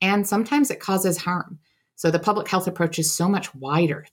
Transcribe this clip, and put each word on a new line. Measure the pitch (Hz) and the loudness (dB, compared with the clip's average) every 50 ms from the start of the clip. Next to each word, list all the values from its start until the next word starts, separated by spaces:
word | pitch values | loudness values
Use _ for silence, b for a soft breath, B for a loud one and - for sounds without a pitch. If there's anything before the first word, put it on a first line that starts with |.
and | 185 190 202 208 196 | 0 2 2 2 2
sometimes | - 202 220 226 - 285 294 277 - | 2 0 0 0 2 2 2 2 2
it | - - | 0 -4
causes | - - 190 185 190 185 170 - | -4 -2 0 0 2 0 0 -2
harm. | - 180 180 170 - - - - _ _ _ _ _ _ _ | -2 -4 -4 -4 -6 -8 -14 -20 _ _ _ _ _ _ _
So | - - 165 | -2 0 2
the | 165 170 | 2 2
public | - 214 202 208 208 - | 2 0 0 0 0 0
health | 190 185 190 | 0 0 0
approach | 185 180 - 170 165 165 165 | -2 -2 0 0 0 0 0
is | 156 - | -2 0
so | - - 170 190 | 0 0 2 2
much | 202 185 - - - | 2 0 -2 -6 -12
wider | 131 135 139 151 165 175 151 147 - - - | -10 -4 0 2 2 2 2 0 -4 -10 -8